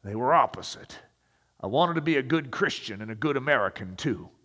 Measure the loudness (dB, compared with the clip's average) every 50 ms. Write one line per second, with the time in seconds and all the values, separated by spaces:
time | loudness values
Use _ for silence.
0 | -8 -6 -4 0 2 4 6 6 6 4 0 -10 -10 -10 -12 -12 -14 -18 -18 -20
1 | -20 _ _ _ _ _ _ _ _ _ _ _ -6 0 2 2 2 4 2 0
2 | 0 2 2 2 2 2 0 0 0 -4 -2 -2 -2 -2 -2 -6 -10 -10 -10 -10
3 | -8 -10 -6 -2 0 0 0 0 2 4 4 4 4 0 0 -4 -10 -10 -10 -4
4 | -2 -2 -2 -2 -6 -16 _ _